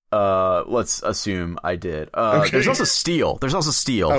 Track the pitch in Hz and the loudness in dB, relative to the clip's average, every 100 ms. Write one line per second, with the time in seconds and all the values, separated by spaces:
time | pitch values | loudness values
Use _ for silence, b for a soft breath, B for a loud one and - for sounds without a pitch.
0 | _ 107 98 95 95 90 - 117 98 - | _ 0 2 2 2 0 0 -2 -2 -4
1 | - 101 104 92 85 87 87 90 92 78 | -4 -4 -4 -4 -4 -4 -4 -4 -4 -6
2 | 78 - - - - 135 165 262 196 - | -6 -2 2 2 2 2 2 2 0 0
3 | - 165 90 - 131 180 151 - - 117 | 0 0 0 0 -2 0 0 0 0 0
4 | 80 | 2